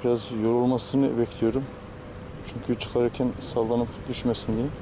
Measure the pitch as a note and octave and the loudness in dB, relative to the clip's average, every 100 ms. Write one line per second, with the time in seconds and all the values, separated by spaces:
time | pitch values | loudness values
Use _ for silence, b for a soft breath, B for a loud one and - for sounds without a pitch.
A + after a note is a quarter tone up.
0 | B2 A#2+ A2 A#2 A2 A#2+ B2 B2+ - C3+ | 4 2 0 0 4 4 4 4 2 2
1 | C3+ A#2 A#2 - A2+ A#2+ C#3 - - - | 2 2 0 2 2 2 -4 -10 -14 -14
2 | - - - - - A2+ - A#2+ - B2 | -12 -12 -12 -12 -10 -10 -2 -2 0 2
3 | A#2+ - B2 A#2 - - A2 A#2+ A#2 - | 2 2 -2 -2 -4 0 2 2 0 -4
4 | - B2 B2 A2+ - A2+ C3+ - | -8 -4 0 0 0 -2 -2 -4